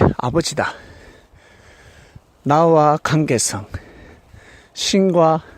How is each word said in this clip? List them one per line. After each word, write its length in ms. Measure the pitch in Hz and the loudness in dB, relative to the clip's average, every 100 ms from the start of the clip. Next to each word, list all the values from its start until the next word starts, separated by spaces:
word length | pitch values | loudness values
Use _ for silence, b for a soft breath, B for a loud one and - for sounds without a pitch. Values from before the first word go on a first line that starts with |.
| - - | 0 -2
아버지다. 560 | 123 156 160 147 98 B B B B B B B B B B B B B B B B _ | -4 -4 -4 -6 -6 B B B B B B B B B B B B B B B B _
나와 560 | 135 151 165 160 151 151 | -2 2 4 4 2 0
관계성, 640 | - 156 147 120 - 104 98 B B B B B B B B B B | -2 -2 0 -2 -2 -8 -12 B B B B B B B B B B
신과 680 | - - 202 190 175 160 160 b | -10 -2 0 2 2 2 0 b